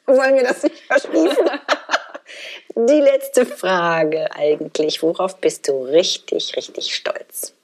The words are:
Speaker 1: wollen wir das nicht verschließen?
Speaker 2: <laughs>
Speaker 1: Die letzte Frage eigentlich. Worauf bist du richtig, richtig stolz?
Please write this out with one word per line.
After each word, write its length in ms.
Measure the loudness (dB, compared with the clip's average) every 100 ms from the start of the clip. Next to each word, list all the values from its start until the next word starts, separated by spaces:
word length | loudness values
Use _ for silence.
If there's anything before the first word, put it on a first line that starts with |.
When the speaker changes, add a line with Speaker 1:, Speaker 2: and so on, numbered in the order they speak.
| 2
Speaker 1:
wollen 300 | 4 4 4
wir 80 |
das 180 | 2 0
nicht 180 | -4 -6
verschließen? 640 | -2 -2 0 2 2 2 0
Speaker 2:
<laughs> 1300 | -2 -4 -4 -2 -6 -6 -20 -20 -20 -18 -18 -8 0
Speaker 1:
Die 240 | 4 4
letzte 440 | 4 2 2 0 0
Frage 880 | 0 -2 0 0 0 0 0 -4 -2
eigentlich. 680 | 0 0 -2 -2 -2 0
Worauf 360 | -2 0 -4 -2
bist 300 | -2 -2 -2
du 160 | -4 2
richtig, 720 | 2 2 -2 -6 -6 -4 -8
richtig 400 | -8 -8 -8 -6
stolz? 580 | -6 -8 -10 -12 -12 -14